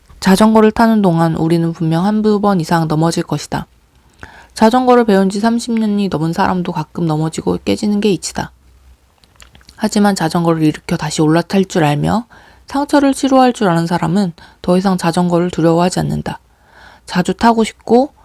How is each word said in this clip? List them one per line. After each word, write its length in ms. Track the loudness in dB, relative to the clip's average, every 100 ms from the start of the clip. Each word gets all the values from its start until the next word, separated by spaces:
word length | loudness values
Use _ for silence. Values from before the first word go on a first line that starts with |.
| _ -4
자전거를 520 | 0 4 4 4 4
타는 300 | 4 2 4
동안 340 | 2 2 0 0
우리는 380 | 0 0 -2
분명 320 | -2 -2 0 0
한두 340 | 0 0 0
번 200 | 0 0
이상 280 | 0 0 0
넘어질 360 | 0 0 -2
것이다. 440 | -4 -6 -6 -10 -10 _ _ _ _ _ -20 -20 -16
자전거를 520 | 0 2 4 4 4 4
배운 240 | 2 2
지 100 | 0
삼십 340 | -2 -2 -2
년이 360 | -2 -2 -2 -2
넘은 240 | -2 -4
사람도 380 | -2 -2 -2 -4
가끔 340 | -6 -8 -6 -4
넘어지고 520 | -2 -4 -4 -4 -4 -4
깨지는 340 | -4 -2 0
게 120 | 0
이치다. 400 | -2 -6 -10 -10 _ _ _ _ _ _ _ _ _ -20 -20 _ -6
하지만 400 | -2 2 2 0
자전거를 480 | -2 0 0 2
일으켜 340 | 0 -2 -6 -6
다시 240 | -4 -2
올라탈 440 | 2 2 0 -2 0
줄 180 | 0
알며 420 | 0 0 -2 -2 -6 -20 -20 _ -10
상처를 460 | -6 0 2 2
치료할 400 | 0 0 2 2
줄 160 | 2 0
아는 180 | 0 -2
사람은 460 | -2 -2 -2 -2 -6 -20 _
더 160 | 0 0
이상 200 | 2 0
자전거를 540 | -2 0 0 0 -2
두려워하지 480 | 0 2 2 0 -2
않는다. 400 | -4 -6 -8 -12 _ _ _ -20 -20 -20 -6
자주 280 | -4 -4
타고 300 | 0 2 2
싶고 500 | -2 -4 0 2 2 _